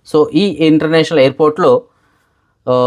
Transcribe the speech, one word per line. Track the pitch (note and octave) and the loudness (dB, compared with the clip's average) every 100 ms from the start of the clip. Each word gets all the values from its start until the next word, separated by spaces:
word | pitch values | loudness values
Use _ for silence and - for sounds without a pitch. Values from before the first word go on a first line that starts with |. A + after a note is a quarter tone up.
| - | -4
So | D3+ D3+ D3+ | -2 0 0
ఈ | G3+ D#3+ D#3+ | -2 0 0
ఇంటర్నేషనల్ | D#3 D#3 D#3+ D#3 D#3+ | 0 0 -2 0 0
ఎయిర్‌పోర్ట్‌లో, | C3 - D#3 D#3 E3 B2+ - _ _ _ _ _ _ _ - | 0 2 -2 0 0 0 -2 _ _ _ _ _ _ _ -4
ఆ, | B2+ | -2